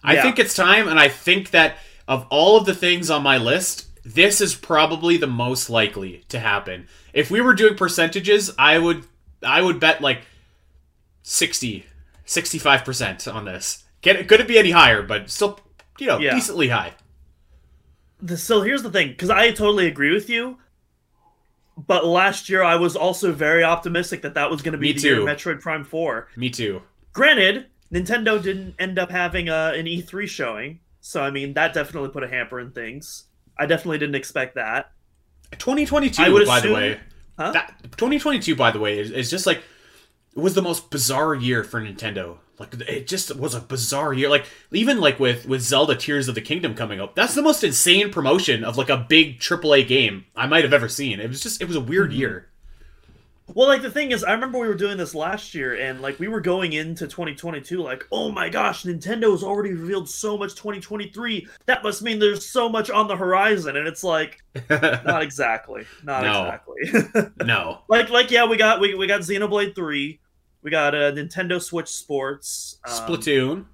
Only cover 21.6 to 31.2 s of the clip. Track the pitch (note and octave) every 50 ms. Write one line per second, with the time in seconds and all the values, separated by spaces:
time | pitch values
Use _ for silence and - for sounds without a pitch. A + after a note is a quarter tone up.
21.6 | _ _ _ - C#3+ - F#3+ F3+ D#3 E3+ E3+ F3 F#3 G3 - - - - F#3+ F#3
22.6 | F#3 E3+ E3+ E3+ E3+ F3 D#3 F#3 D#3+ F#3 F3+ F3+ G3+ F#3 D#3+ C#3 D#3 D3+ D#3+ E3+
23.6 | E3 D#3+ E3+ E3+ - F3 E3+ E3+ F3 - F#3 - - C#3+ C#3 D3 C#3+ C3+ D#3+ D3
24.6 | C#3 E3 D#3 D3 - D3 C#3+ C#3+ C#3 D3 C3 A2 G#2 - D3 D3 - F3 D#3 C#3+
25.6 | - E3 D#3 D#3 C#3 - - D#3+ E3 D3+ A#2 A2+ - _ - A#2 B2 B2+ B2 -
26.6 | A#2 G#2 F#2+ F2+ - _ _ _ _ _ _ - C4+ - D4+ A#3+ F#3+ F#3+ G#3 C4
27.6 | C4 _ _ _ _ _ E3+ F3 F#3 F#3 A#3 A#3 A3 A3+ G#3+ G#3 F3 G3 F#3+ F#3+
28.6 | F#3+ F#3 - - F#3 F#3 F#3 F#3 F3+ F3 F3 F3+ F3 F3 E3+ F#3 E3+ E3 D#3+ D#3+
29.6 | D#3+ D#3+ C#3+ D#3 E3 E3 E3+ F3 F3 - - G3 G#3 F#3 - - C#3 A#2+ A2 G#2+
30.6 | A#2+ C#3+ D#3+ E3+ _ _ _ _ _ - - E3